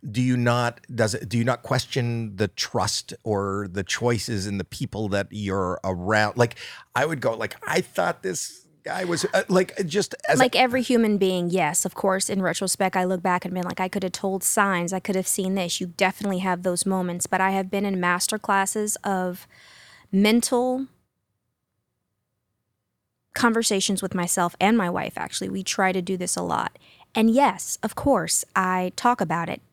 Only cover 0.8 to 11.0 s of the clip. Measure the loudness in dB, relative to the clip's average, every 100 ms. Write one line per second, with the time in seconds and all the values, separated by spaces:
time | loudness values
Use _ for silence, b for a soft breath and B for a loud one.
0.8 | -10 0 0 0 -2 0 0 -2 0 -2
1.8 | 0 -2 -2 -2 -6 -2 -2 -2 -4 0
2.8 | 0 -2 -8 -10 -2 0 0 -2 -4 -6
3.8 | -4 0 2 0 0 -4 -2 -4 -6 -6
4.8 | -6 -4 -2 0 -2 -4 -2 0 -2 -2
5.8 | -4 -4 2 4 4 4 2 2 B B
6.8 | B -2 0 0 -2 -2 -6 -6 -2 -2
7.8 | -2 -2 -2 -2 -6 -6 -8 -14 _ _
8.8 | -8 -6 -2 -2 0 0 2 2 2 -4
9.8 | -2 -2 -2 -4 0 4 4 6 2 2
10.8 | 2 4